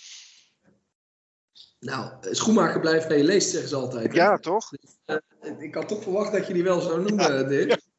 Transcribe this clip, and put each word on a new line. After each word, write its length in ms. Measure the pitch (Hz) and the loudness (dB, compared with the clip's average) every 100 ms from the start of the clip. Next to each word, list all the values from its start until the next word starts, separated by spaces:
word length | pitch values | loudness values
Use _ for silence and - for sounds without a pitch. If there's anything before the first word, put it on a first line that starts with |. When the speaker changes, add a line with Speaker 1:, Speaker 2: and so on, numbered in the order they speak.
| - - - _ _ _ _ _ _ _ _ _ _ _ _ - - _ | -20 -20 -20 _ _ _ _ _ _ _ _ _ _ _ _ -20 -20 _
Speaker 1:
Nou, 320 | - 131 - - | -10 -10 -10 -12
eh, 120 | 95 | -8
schoenmaker 460 | - - 214 165 165 | -2 2 4 4 0
blijft 280 | 160 160 160 | 2 0 2
bij 100 | 151 | 2
je 60 | |
leest, 260 | 147 196 - | 4 4 2
zeggen 200 | 165 135 | -2 -6
ze 60 | 139 | -6
altijd, 320 | 123 120 113 | -6 -4 0
hè? 60 | |
Speaker 2:
Ja, 240 | 113 185 190 | 4 4 4
toch? 320 | - 196 - | 0 -4 -4
Speaker 1:
Dus, 280 | 143 - _ - | -12 -20 _ -6
eh, 540 | 156 - _ - - | -6 -6 _ -14 -12
ik 160 | 160 160 | -10 -8
had 120 | 156 | -6
toch 160 | 214 | -6
verwacht 280 | - 190 202 | -4 -2 0
dat 160 | 202 - | -2 0
je 60 | |
die 100 | 180 | 0
wel 180 | 180 175 | 2 2
zou 200 | 160 165 | 0 -2
noemen, 320 | 196 214 160 | 0 2 2
Speaker 2:
Ja. 100 | 139 | 2
Speaker 1:
Dick. 260 | 135 139 294 | 0 0 2
Speaker 2:
Ja. 80 | 214 - | 0 -2